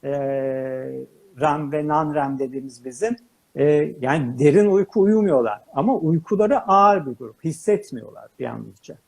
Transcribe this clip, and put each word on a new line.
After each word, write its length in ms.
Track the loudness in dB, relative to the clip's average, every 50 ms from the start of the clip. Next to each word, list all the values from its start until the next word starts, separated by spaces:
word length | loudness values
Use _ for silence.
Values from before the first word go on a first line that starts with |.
| -6
E, 80 | -4 -4 -4 -4 -4 -4 -4 -4 -4 -4 -6 -6 -8 -8 -10 -10 -10 -12 -12 -14 -16 _ _ _ _ _ -2
rem 320 | 0 0 0 0 -4 -4
ve 100 | -4 -4
non-rem 580 | -2 0 0 0 0 0 -2 -2 -2 -2 -2 -4
dediğimiz 460 | -6 -6 -6 -10 -12 -12 -18 -16 -16
bizim. 300 | -16 -8 -6 -4 -4 -4 -6 _ _ _ _ _ _ _
E, 100 | 0 2 2 4 2 0 -2 -6 -6
yani 380 | -2 -2 0 0 -2 -4 -2 2
derin 260 | 4 6 6 6 4
uyku 360 | 4 4 2 0 0 0 2
uyumuyorlar. 600 | 2 4 4 2 2 2 2 2 2 0 -4 -6 _ _ -4
Ama 220 | -2 0 0 0
uykuları 640 | 0 0 0 0 0 0 -2 0 0 2 2 2 0
ağır 460 | 2 4 4 6 6 6 6 4 0
bir 60 | -6
grup. 320 | -10 -10 -14 -18 -18 _ -8
Hissetmiyorlar 840 | -8 -8 -4 -2 -2 -2 -2 -2 -8 -14 -14 -14 -14 -20 -20 -20 -20 _ _
yalnızca. 560 | -10 -10 -8 -10 -14 -16 -18 _ _ -20 -20 _ _